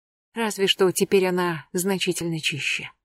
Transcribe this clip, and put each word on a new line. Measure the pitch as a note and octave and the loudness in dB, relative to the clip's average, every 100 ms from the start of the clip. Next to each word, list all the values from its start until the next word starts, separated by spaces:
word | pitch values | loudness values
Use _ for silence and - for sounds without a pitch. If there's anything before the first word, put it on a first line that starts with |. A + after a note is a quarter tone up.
| _ _ _ | _ _ _
Разве | A#3 A3 F#3+ F#3+ | -4 -4 0 0
что | - F#3 | 4 2
теперь | - F#3+ G3 F#3 | 2 2 4 4
она | F3+ F3 D#3+ - | 2 0 -2 -6
значительно | F#3 F#3+ F#3 F#3 E3 E3+ D#3+ | -4 -2 -2 -2 -2 -2 -4
чище. | - C#3 - - - - | -4 -4 -4 -6 -8 -16